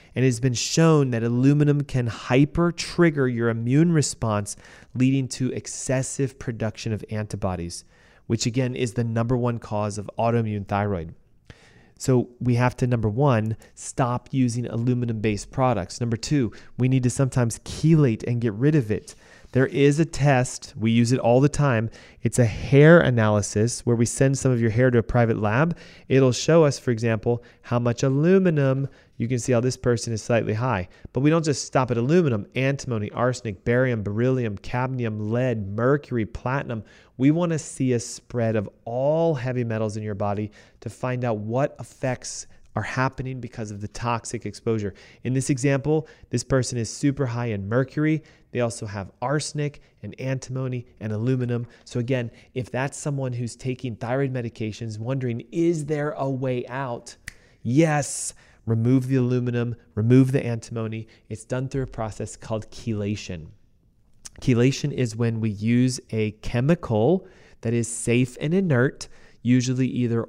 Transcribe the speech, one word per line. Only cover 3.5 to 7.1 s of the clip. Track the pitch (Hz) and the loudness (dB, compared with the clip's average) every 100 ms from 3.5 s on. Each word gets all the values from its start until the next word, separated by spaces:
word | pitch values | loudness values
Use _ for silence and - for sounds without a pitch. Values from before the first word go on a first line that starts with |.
| 113 117 139 170 | 0 2 4 4
response, | 165 131 - 117 104 101 - - - - | 4 0 -2 -2 -2 -4 -10 -18 -20 -8
leading | 120 131 135 127 | 0 2 2 -2
to | - 127 | -4 -4
excessive | - - - - 131 127 - 135 - | -4 -10 -8 -4 -4 -4 -4 -6 -6
production | - 113 110 - 117 | -10 -6 -6 -6 -6
of | 104 - | -6 -6